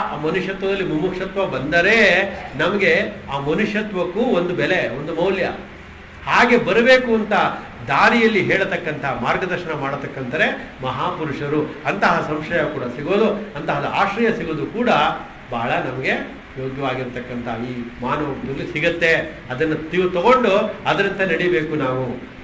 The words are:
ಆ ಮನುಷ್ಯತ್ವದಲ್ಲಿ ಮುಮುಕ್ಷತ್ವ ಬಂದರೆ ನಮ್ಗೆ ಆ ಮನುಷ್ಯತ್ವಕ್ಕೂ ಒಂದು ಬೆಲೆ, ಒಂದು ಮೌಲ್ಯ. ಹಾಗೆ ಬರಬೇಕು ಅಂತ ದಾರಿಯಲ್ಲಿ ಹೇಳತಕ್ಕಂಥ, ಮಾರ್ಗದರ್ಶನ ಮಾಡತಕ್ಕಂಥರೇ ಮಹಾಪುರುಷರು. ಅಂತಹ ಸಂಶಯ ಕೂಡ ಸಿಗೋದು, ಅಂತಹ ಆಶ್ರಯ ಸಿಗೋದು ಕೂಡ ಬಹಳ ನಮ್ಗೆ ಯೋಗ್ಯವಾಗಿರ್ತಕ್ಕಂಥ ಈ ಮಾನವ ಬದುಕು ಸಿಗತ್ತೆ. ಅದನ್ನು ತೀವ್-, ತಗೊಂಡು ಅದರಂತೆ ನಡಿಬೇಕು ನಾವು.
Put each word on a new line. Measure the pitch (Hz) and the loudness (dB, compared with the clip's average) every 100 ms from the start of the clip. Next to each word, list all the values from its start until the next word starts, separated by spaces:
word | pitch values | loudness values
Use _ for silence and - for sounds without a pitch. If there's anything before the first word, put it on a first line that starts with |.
| - | 4
ಆ | 147 | -2
ಮನುಷ್ಯತ್ವದಲ್ಲಿ | 156 185 185 - 196 196 | -2 0 -2 -2 -2 0
ಮುಮುಕ್ಷತ್ವ | 160 156 185 - 190 196 190 | 0 0 0 -2 -4 -2 -2
ಬಂದರೆ | 131 135 170 185 226 196 175 196 - - 131 | -2 2 4 6 6 6 6 2 -4 -8 -2
ನಮ್ಗೆ | 170 202 180 175 214 202 - | 0 2 4 4 2 -6 -6
ಆ | 139 | -4
ಮನುಷ್ಯತ್ವಕ್ಕೂ | 139 185 214 208 208 185 175 202 | 0 0 0 -2 -2 -2 -2 0
ಒಂದು | 247 180 175 | 2 2 0
ಬೆಲೆ, | 143 147 180 120 139 | 0 0 0 0 -4
ಒಂದು | 151 | -4
ಮೌಲ್ಯ. | 160 185 190 131 - - - - - - - | 0 0 2 -2 -4 -12 -16 -18 -20 -20 -12
ಹಾಗೆ | - 180 247 233 | 0 4 6 4
ಬರಬೇಕು | - 202 240 254 247 | 4 4 8 6 6
ಅಂತ | 220 202 190 147 - - - 117 | 2 2 2 2 -2 -10 -10 -2
ದಾರಿಯಲ್ಲಿ | 139 208 233 220 208 | 4 6 6 6 4
ಹೇಳತಕ್ಕಂಥ, | 151 185 190 170 160 139 | 2 2 2 0 -4 -4
ಮಾರ್ಗದರ್ಶನ | 143 117 123 180 185 180 160 147 | -2 -2 0 0 0 -4 -4 -4
ಮಾಡತಕ್ಕಂಥರೇ | 135 139 - 135 123 156 233 - - - | -4 -4 -6 -8 -4 0 0 0 -8 -8
ಮಹಾಪುರುಷರು. | 131 127 170 175 156 123 143 151 - - 139 | -6 -2 -4 -2 -4 -4 -2 0 -2 -4 -4
ಅಂತಹ | 196 202 165 151 | 2 2 2 0
ಸಂಶಯ | 151 156 170 147 | -4 -2 -2 0
ಕೂಡ | 135 | -2
ಸಿಗೋದು, | 123 131 147 202 220 - - 143 | -6 -6 0 2 2 2 -6 -6
ಅಂತಹ | - 147 135 147 | -4 -2 -2 0
ಆಶ್ರಯ | 202 220 226 | 0 2 0
ಸಿಗೋದು | - 165 151 135 | 0 -4 -4 -4
ಕೂಡ | 208 240 151 160 - - - - | 0 2 4 2 0 -8 -16 -8
ಬಹಳ | 120 120 | -4 -2
ನಮ್ಗೆ | 165 143 127 156 254 - - - 135 | -2 -2 -4 -2 -2 -4 -12 -14 -8
ಯೋಗ್ಯವಾಗಿರ್ತಕ್ಕಂಥ | 135 135 135 131 120 120 120 120 117 113 123 | -8 -4 -4 -4 -6 -8 -8 -8 -6 -6 -6
ಈ | 123 117 - | -8 -10 -8
ಮಾನವ | 120 151 147 131 | -4 -2 -2 -4
ಬದುಕು | - 139 - | -6 -6 -6
ಸಿಗತ್ತೆ. | 151 170 170 165 156 - - - | -2 0 2 2 2 0 -10 -10
ಅದನ್ನು | 131 156 151 - | -2 -2 -2 -2
ತೀವ್-, | 180 180 | 0 0
ತಗೊಂಡು | 175 208 254 226 196 214 - 131 | 2 4 6 6 2 0 -2 -2
ಅದರಂತೆ | 156 196 190 190 | 0 0 0 0
ನಡಿಬೇಕು | 160 180 165 151 | 0 2 0 0
ನಾವು. | 147 131 127 127 - - - | -2 -2 -2 -4 -6 -12 -16